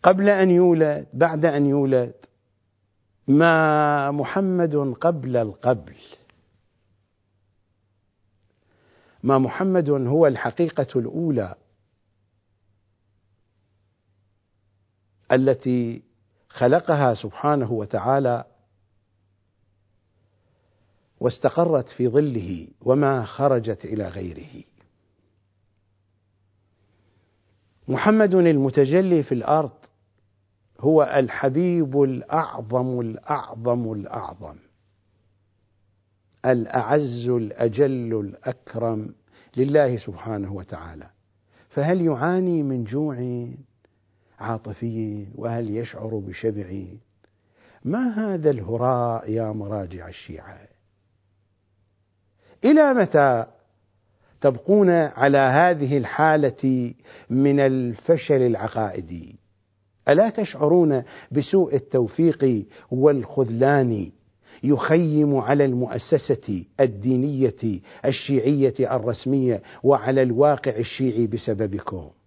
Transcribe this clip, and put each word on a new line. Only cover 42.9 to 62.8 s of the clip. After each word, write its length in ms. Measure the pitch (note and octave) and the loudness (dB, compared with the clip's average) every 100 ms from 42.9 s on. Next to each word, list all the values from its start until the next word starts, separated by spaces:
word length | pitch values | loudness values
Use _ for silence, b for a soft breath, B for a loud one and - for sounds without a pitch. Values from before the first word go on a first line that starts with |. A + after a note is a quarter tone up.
| C3+ D3+ B2+ B2 B2 A#2+ B2+ C#3 _ _ _ _ _ _ _ | -4 -4 -6 -8 -8 -10 -16 -20 _ _ _ _ _ _ _
عاطفي؟ 880 | A2 A2+ A2 G2+ A#2 A2 A2 G#2 G2+ A#2 | -10 -10 -10 -10 -8 -8 -8 -8 -14 -10
وهل 420 | A#2 A#2 A#2 G#2+ | -8 -6 -6 -8
يشعر 380 | A#2 - A2 A2 | -8 -10 -10 -8
بشبع؟ 680 | G2 F#2 A2+ G#2 F#2 G2 F#2+ G#2+ _ _ _ b b b b b - | -10 -6 -6 -6 -10 -12 -14 -18 _ _ _ b b b b b -6
ما 480 | G3+ B3+ G#3+ G#3+ | -2 -2 -2 -4
هذا 160 | F#3 D3+ | 0 0
الهراء 840 | C3 F#2 A#2 B2 B2 A#2+ A2+ - | 0 -4 -2 0 0 0 -4 -4
يا 200 | A2 A2 | -4 -4
مراجع 560 | G#2+ G2+ G#2+ F#2 F#2 E2+ | -6 -6 -8 -8 -12 -16
الشيعة؟ 520 | F2+ - D#2+ - F#2 - _ _ _ _ _ _ _ _ _ _ _ _ _ _ _ _ _ b b | -18 -18 -18 -18 -20 -20 _ _ _ _ _ _ _ _ _ _ _ _ _ _ _ _ _ b b
إلى 300 | - D4+ D4 | 4 6 6
متى 520 | B3 F#3+ D3+ C#3+ A#2+ A2+ _ _ _ _ _ _ _ _ _ | 4 4 4 4 4 -2 _ _ _ _ _ _ _ _ _
تبقون 480 | C#3+ B2+ - G#3 F#3+ | 0 0 2 4 6
على 480 | E3+ D3+ - C#3 C#3 | 4 0 2 4 4
هذه 600 | C3+ C3+ F3 E3 C3+ C#3+ | 4 4 4 2 0 0
الحالة 960 | A2 - D#3 D#3 C#3 A#2 C3+ C3 A#2+ - B B B | -2 0 2 4 2 0 -2 0 -2 -8 B B B
من 300 | B2 C#3+ C#3+ | 2 4 4
الفشل 840 | C#3 C3 B2 G#2+ - E3 - C#3 | 2 2 -4 -6 0 0 2 2
العقائدي؟ 920 | B2 A2 A2 A#2 G#2 - D#2+ F2 D#2+ - _ _ _ _ _ _ - | 2 0 -4 -4 -4 -6 -10 -14 -14 -20 _ _ _ _ _ _ 2
ألا 200 | D3 A3 | 4 4
تشعرون 760 | A3+ G3+ - D3+ F3 E3 C3+ B2 B B | 0 -6 -2 2 4 4 0 -4 B B
بسوء 440 | C3+ C#3 F#3+ F3 C#3 | -4 0 2 2 -2
التوفيق 880 | - C3+ A#2 - E3 D3+ C3+ A2+ G2 B | 0 -2 0 2 0 2 0 0 -4 B